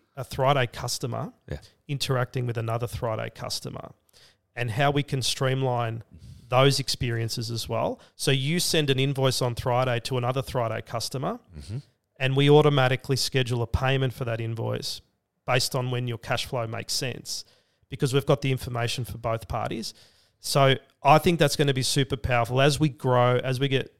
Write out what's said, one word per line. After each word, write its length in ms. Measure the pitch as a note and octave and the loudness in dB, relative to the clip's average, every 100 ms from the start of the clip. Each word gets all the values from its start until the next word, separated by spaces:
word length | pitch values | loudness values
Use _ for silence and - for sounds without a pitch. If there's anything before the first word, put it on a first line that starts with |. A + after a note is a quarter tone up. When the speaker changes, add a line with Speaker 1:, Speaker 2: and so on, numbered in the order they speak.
| _ - | _ -14
Speaker 1:
a 80 | |
Thriday 460 | B2 - C3 C#3 B2 | -10 0 2 2 0
customer 600 | - B2 - B2+ A2+ F3 - - | -4 -8 -6 -4 -6 -8 -12 -12
Speaker 2:
Yeah. 80 | C#2+ - _ - | -12 -12 _ -8
Speaker 1:
interacting 580 | C#3 - C3 B2 C3 A#2+ | -6 -2 0 0 -2 -4
with 100 | A#2 | -4
another 300 | A2+ A#2 A#2+ | -4 -4 -4
Thriday 480 | - A#2 A2 A2+ | -4 -4 -4 -6
customer, 580 | - B2+ - C3 - - - _ _ - _ _ - | -10 -8 -8 -8 -12 -14 -20 _ _ -20 _ _ -6
and 140 | B2 | -4
how 200 | G#2+ C#3+ | 2 2
we 120 | C#3+ | 2
can 180 | C#3 C#3 | 0 -2
streamline 840 | A#2 - C3 C3+ C3+ B2 A#2 A#2 - - - - - | -2 0 0 0 0 0 -2 -6 -12 -20 -20 -18 0
those 300 | B2 C#3 C3+ | 6 6 4
experiences 720 | C3 - B2 A#2 A2+ - A2+ | -2 -4 -2 -2 -4 -4 -6
as 180 | A#2 - | -6 -4
well. 300 | A2+ D#3 C4 - | -2 -2 -4 -14
So 160 | - - | -4 0
you 300 | C#3 C3+ E3+ | 0 0 0
send 280 | - E3 C#3+ | 0 0 2
an 100 | C3 | 2
invoice 400 | C3+ C3+ C3+ - | 0 2 0 2
on 120 | B2 | -2
Thriday 460 | A2+ C3 B2 B2+ A#2+ | -2 0 0 0 -2
to 140 | - B2+ | -2 -2
another 240 | A#2+ C3 | -2 -2
Thriday 420 | - C3 A2+ A2 | -4 -2 -2 -4
customer, 560 | - A#2 - C3 D#3 A#3+ _ D#2+ | -6 -6 -6 -6 -6 -6 _ -18
Speaker 2:
Mm-hmm. 200 | D2+ A#2+ - _ _ - | -12 -12 -12 _ _ -4
Speaker 1:
and 160 | C3 C3+ | 0 4
we 120 | C#3+ | 8
automatically 640 | D3 D3+ C#3+ B2+ C3 - C3 | 8 8 4 2 0 -2 -2
schedule 460 | - C3+ A#2+ A#2+ | 0 0 0 -2
a 40 | A#2 | -2
payment 460 | - C3 C3+ C3 | -2 0 0 -2
for 120 | - A#2+ | -4 -6
that 140 | A2+ | -4
invoice 600 | A2+ A2+ A#2 A#2 - - _ _ _ _ - | -6 -6 -4 -4 -6 -10 _ _ _ _ -2
based 280 | B2+ - | 0 0
on 160 | C3 B2+ | -2 -4
when 160 | B2 B2 | -4 -4
your 120 | A#2 | -6
cash 260 | - A#2+ - | -4 -4 -4
flow 200 | B2+ A2+ | -6 -6
makes 260 | G#2+ - | -8 -6
sense, 520 | - C3 - - - - _ _ _ - | -6 -6 -8 -10 -12 -12 _ _ _ -14
because 240 | C#3+ C#3+ | -4 0
we've 120 | C3+ - | 0 2
got 160 | D3 | 2
the 100 | C3+ | 2
information 520 | C3 - A#2+ A#2 - | -2 -4 -4 -4 -4
for 140 | A#2 A#2 | -6 -6
both 300 | A2+ A2+ - | -4 -4 -4
parties. 460 | A#2+ A2+ A3+ G#3+ - - _ _ _ | -6 -4 -6 -8 -14 -20 _ _ _
So 360 | - D3 C3+ B2+ _ _ | -2 4 4 4 _ _
I 160 | C#3 D#3 | 6 6
think 200 | F#3 E3+ | 6 4
that's 180 | D3 - | 2 2
gonna 180 | C#3+ | 0
be 80 | C3 | 0
super 340 | B2 C#3+ C3 C3+ | 0 0 0 -2
powerful. 440 | - A#2+ A#2 B2+ | 0 0 2 4
As 180 | C#3+ C#3 | 4 4
we 100 | D3+ | 0
grow, 480 | B2 C3 B2 B2 B2 | 0 2 4 4 2
as 160 | C3 B2+ | 0 -2
we 100 | C3+ | 0
get 240 | C3 - | 0 -2